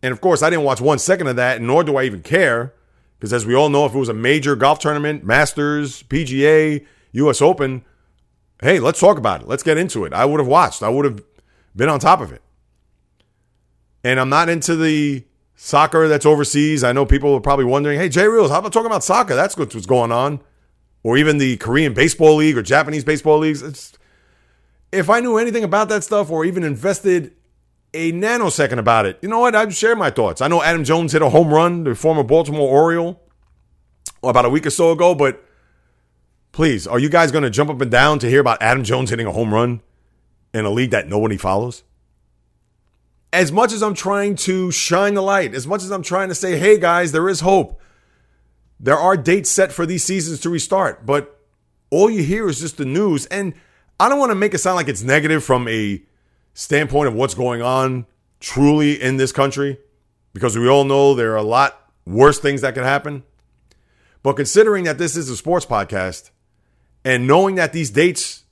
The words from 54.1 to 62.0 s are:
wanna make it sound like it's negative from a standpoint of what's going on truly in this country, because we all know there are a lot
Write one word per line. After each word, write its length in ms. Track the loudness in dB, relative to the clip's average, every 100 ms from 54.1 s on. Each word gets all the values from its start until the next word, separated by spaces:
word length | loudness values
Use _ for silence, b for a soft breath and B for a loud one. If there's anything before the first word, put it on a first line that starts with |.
| 2
wanna 160 | 0
make 200 | 0 -2
it 40 | -2
sound 180 | -2 -2
like 120 | -4
it's 140 | -6
negative 400 | 0 0 2 -2
from 220 | 0 0 0
a 340 | -4 -4 -6 -10 _ _ _ _
standpoint 540 | -16 -4 -2 0 0 0
of 60 |
what's 200 | 0 -4
going 260 | -2 -4 -4
on 460 | -2 -2 -2 -4 -10 _ _ _
truly 600 | -8 2 2 4 2 0
in 160 | -2 -2
this 140 | -2
country, 460 | 0 0 0 -4 -6 _ _ _ _ _
because 240 | -6 -4 0
we 120 | 4
all 160 | 4
know 300 | 4 4 4
there 180 | 2 0
are 40 | -2
a 60 |
lot 480 | 0 0 0 -4 _ _